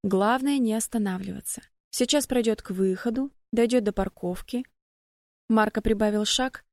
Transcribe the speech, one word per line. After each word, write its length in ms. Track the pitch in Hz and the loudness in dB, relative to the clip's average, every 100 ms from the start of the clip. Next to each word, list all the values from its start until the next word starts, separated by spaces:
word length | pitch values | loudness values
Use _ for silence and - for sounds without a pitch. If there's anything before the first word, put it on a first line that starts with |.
«Главное 540 | 196 190 202 254 277 277 | 0 2 2 2 2 0
не 160 | 233 | 0
останавливаться. 880 | 214 - 233 202 185 196 202 - - - _ _ | 0 -2 -2 -2 -4 -8 -10 -10 -12 -14 _ _
Сейчас 340 | - 247 294 - | -2 2 2 2
пройдет 360 | 247 226 214 | 0 2 0
к 100 | - | -4
выходу, 600 | 185 190 185 240 226 277 _ - | -2 0 0 -2 -4 -6 _ -4
дойдет 320 | 226 233 247 | 2 4 4
до 80 | 208 | 0
парковки». 720 | 202 190 - 175 180 - 247 254 _ _ _ _ _ _ _ - | -2 -4 -4 -8 -6 -6 -8 -8 _ _ _ _ _ _ _ 0
Марко 320 | 220 214 - | 2 2 0
прибавил 440 | 214 208 214 208 214 | 0 2 2 0 0
шаг, 380 | - 254 - _ | -2 -2 -6 _